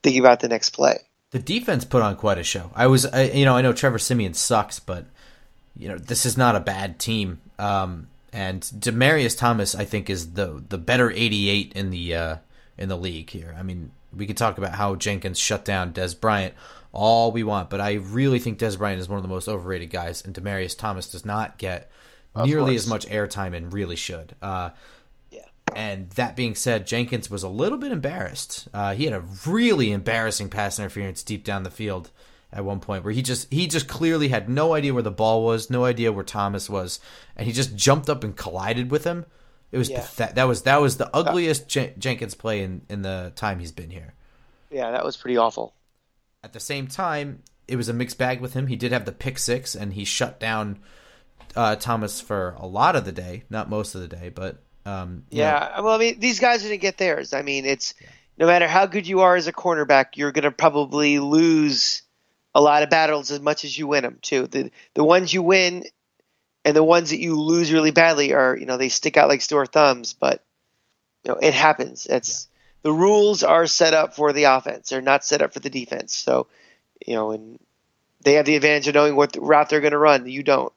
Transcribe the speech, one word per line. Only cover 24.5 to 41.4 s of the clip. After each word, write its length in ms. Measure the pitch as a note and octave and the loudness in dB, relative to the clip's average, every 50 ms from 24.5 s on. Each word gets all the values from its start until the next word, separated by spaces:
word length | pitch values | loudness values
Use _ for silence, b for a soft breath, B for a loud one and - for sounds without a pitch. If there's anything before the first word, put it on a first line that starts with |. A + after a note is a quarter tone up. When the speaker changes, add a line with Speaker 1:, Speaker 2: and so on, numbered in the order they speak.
| F#2+ F#2 F2+ E2+ b b b b b b b b b _ _ _ | -6 -6 -8 -8 b b b b b b b b b _ _ _
Speaker 1:
Yeah. 120 | - - - _ _ _ _ - - | -20 -20 -20 _ _ _ _ -8 -6
Speaker 2:
and 340 | G#2+ A2 G#2 G2 F#2+ F#2+ F2 | -6 -8 -8 -8 -10 -12 -10
that 240 | F#2+ - B2 A#2+ - | -4 -4 -4 -4 -4
being 200 | - B2 A#2 G#2+ | -4 -4 -4 -4
said, 320 | - - B2+ A#2 A2 F#2+ | -4 -2 -2 -2 -2 -2
Jenkins 420 | - - A#2 B2 A#2+ B2+ A2+ - - | -4 -2 -4 -2 -2 -4 -8 -6 -8
was 140 | G2+ G2 F#2 | -10 -8 -8
a 60 | F#2+ | -8
little 280 | F#2+ A2 D3+ G#3 C4+ | -4 -2 -2 -2 -2
bit 140 | C4 C#4 C#4+ | -4 -6 -6
embarrassed. 760 | B3 E3 C3 C#3 E3 F#3 F#2+ F2+ C3+ C3+ - - - - - - - | -6 -6 -6 -6 -6 -6 -10 -10 -10 -12 -12 -12 -12 -14 -14 -12 -8
Uh, 220 | G#2 G2+ G2+ G2 | -6 -4 -4 -2
he 100 | G#2 D3 | -2 -2
had 80 | D#3 A2 | -2 -4
a 100 | F#2+ E2+ F2 G2 F#2+ - | -6 -8 -10 -16 -10 -6
really 460 | D#3 F#3 A3 A#3+ A#3+ G#3 D#3 B2 G#2+ | -4 0 2 2 2 4 2 2 0
embarrassing 580 | G2+ G2 F2+ A2+ A2+ A#2 A2+ A2 G#2+ - G#2 F#2+ | 0 -2 -2 -2 -2 -2 -2 -2 -4 -4 -8 -6
pass 300 | - G#2 G#2 G2 F#2+ - | -6 -4 -4 -4 -4 -6
interference 420 | G#2 F#2 - G#2 G2 F#2+ F2+ - | -8 -8 -8 -8 -8 -8 -10 -12
deep 220 | - - G#2+ F#2 - | -10 -8 -10 -8 -6
down 180 | - G2+ G2 | -6 -6 -6
the 100 | F#2+ F#2 | -6 -10
field 380 | - - A2 G#2 G2 F#2 E2 - b b b b b b b b | -10 -8 -8 -6 -6 -8 -10 -14 b b b b b b b b
at 120 | - G2+ G2 | -12 -8 -6
one 160 | G2 G2+ G2 | -6 -6 -8
point 240 | - - G2+ F#2+ F2 | -6 -8 -8 -6 -6
where 100 | G#2 A2 | -4 -4
he 100 | B2+ C3 | -4 -4
just, 280 | C3 B2+ - - _ | -4 -6 -6 -6 _
he 140 | C3 D3+ F3+ | -2 -2 -2
just 220 | D#3+ D3+ D#3+ C3+ | 0 -2 -4 -4
clearly 400 | - - - D#3+ E3 E3 D#3+ D3+ | -6 -6 -2 0 0 2 2 0
had 200 | C3+ B2+ A2 G2 | 0 -2 -2 -2
no 280 | A2 B2+ C#3+ D3+ E3 D#3+ | -2 -2 0 2 2 2
idea 180 | D3+ C#3+ C#3+ C3 | 0 0 0 -2
where 80 | B2 | -2
the 80 | A2 G#2+ | -2 -4
ball 340 | G2 G2 A2 A2 A2+ A2+ A2+ | -2 0 0 2 2 2 2
was, 280 | A2+ A2+ A2+ A2 - | 2 0 0 -2 -4
no 140 | B2+ B2 B2 | -2 0 0
idea 260 | B2 A#2+ A#2 A#2 A2+ | 0 0 0 0 0
where 120 | G#2+ G2 G2 | 0 -2 -8
Thomas 460 | - - G#2+ G2+ G2+ G2+ G2 - - | -8 -4 -2 -2 -2 -2 -6 -8 -6
was, 300 | G#2 F#2+ F2+ F2+ - - b b b b b b b | -6 -6 -6 -6 -10 -12 b b b b b b b
and 120 | - - | -8 -6
he 60 | A2+ A2+ | -4 -2
just 220 | B2 C#3 F#2+ G2+ | -2 -4 -4 -4
jumped 320 | G2+ - C3+ C#3 D3+ C3+ D3+ | 0 2 2 2 2 0 -4
up 120 | D3 C3+ A2+ | -4 -4 -4
and 120 | G#2+ F#2+ | -10 -10
collided 540 | - - F#2 E2+ F#2 F#2+ G#2 A#2 A#2+ B2 B2 | -8 -12 -10 -8 -6 -4 -4 -2 -2 -2 -2
with 120 | C#3 D3+ D3+ | -2 -2 -2
him. 200 | E3+ E3+ F3 E3 _ _ _ _ _ _ _ _ _ | -2 -6 -6 -10 _ _ _ _ _ _ _ _ _
It 80 | - B2+ | -4 -2
was 100 | B2 - | -2 -2
Speaker 1:
Yeah. 120 | C3+ B2 | -4 -8
Speaker 2:
pathet-, 340 | - - - - A2+ - - | -8 -10 -6 -6 -6 -4 0
that 80 | B2+ C3 | 0 2
was, 180 | B2+ A#2+ F#2 | 2 2 0
that 180 | - C3 C3+ D3 | 2 4 4 4
was 180 | D3 C3+ - | 4 2 0
the 100 | - - | -2 -6
Speaker 1:
Uh, 140 | - - D3 E3+ | -2 0 0 0
Speaker 2:
ugliest 440 | E3 E3 F3+ | 2 0 0